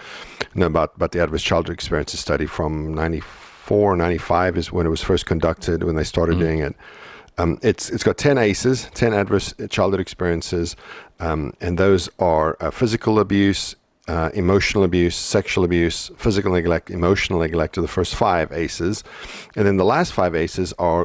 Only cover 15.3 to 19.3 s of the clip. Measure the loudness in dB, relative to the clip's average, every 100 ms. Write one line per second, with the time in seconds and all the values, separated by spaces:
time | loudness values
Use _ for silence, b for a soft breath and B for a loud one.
15.3 | -2 0 0 2 2 2 -2 -8 -4 0
16.3 | 0 2 0 2 0 -2 -2 0 2 0
17.3 | 0 0 0 -2 -2 -4 -2 -2 0 2
18.3 | 2 0 -4 -6 -4 -4 -4 B B B